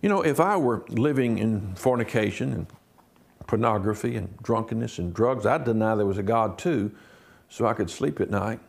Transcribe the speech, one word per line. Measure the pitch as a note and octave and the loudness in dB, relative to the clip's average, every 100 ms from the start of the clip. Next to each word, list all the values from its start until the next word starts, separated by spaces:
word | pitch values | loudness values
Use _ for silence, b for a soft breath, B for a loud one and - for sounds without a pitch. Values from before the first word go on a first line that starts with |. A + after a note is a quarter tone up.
You | G3 | 2
know, | G3 | 2
if | D#3+ C#3 | 2 4
I | F3 G3+ | 4 4
were | C3 A2+ - | 2 0 -2
living | - C#3+ C3+ B2 A2 | 0 2 2 2 2
in | A2 G#2+ G2 F#2 | 0 0 -4 -2
fornication | C3 B2 A2+ A#2+ G#2+ G2 C3 | 0 0 0 0 0 -2 -4
and | C3 D#3 - _ _ _ _ _ _ - | -4 -6 -14 _ _ _ _ _ _ -4
pornography | A2+ A#2 G#2 G2 G#2+ A#2+ A#2 | 0 2 2 0 -2 -4 -4
and | - - | -8 -10
drunkenness | - A2+ A2+ A2+ A#2 - | -2 -2 0 -4 -6 -6
and | F2 | -6
drugs, | E2+ A#2 C3 G#2+ | 0 0 2 2
I'd | D3 | 2
deny | B2 A2 A2 A2 | 2 2 2 2
there | G2+ | 0
was | G2 | 0
a | |
God | G2 A#2 G#2+ F2+ | 0 2 0 -2
too, | - C3 G#2 B B B B B B | -2 0 -2 B B B B B B
so | - A#2 | -2 0
I | |
could | A2 F2+ | 0 -2
sleep | - C#3+ D3 | -2 -4 -2
at | - | -2
night | G2+ G2+ A2+ | 0 -2 -6